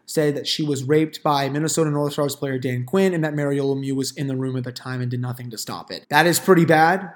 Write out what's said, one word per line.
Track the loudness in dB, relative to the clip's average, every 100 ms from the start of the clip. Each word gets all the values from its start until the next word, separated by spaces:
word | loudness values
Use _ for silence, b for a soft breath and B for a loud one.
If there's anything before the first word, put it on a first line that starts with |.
| -4
said | 0 0 0
that | -4
she | -4
was | -2 -2
raped | 0 2 0 -2
by | -2 0 0
Minnesota | -2 -2 0 0
North | 0 -2
Stars | -2 -4 -2
player | -6 -4
Dan | -2 -4
Quinn | 0 2 2
and | 2
that | -2
Mario | 0 0 0 0
Lemieux | -2 -2 -2
was | -4
in | -4 -4
the | -2
room | -4 -4
at | -6
the |
time | -10 -8 -6
and | -4
did | -4
nothing | -6 -8 -10
to | -12
stop | -10 -10 -10
it. | -14 0
That | 4 4
is | 4
pretty | 6 6 6
bad. | 6 6 2 -4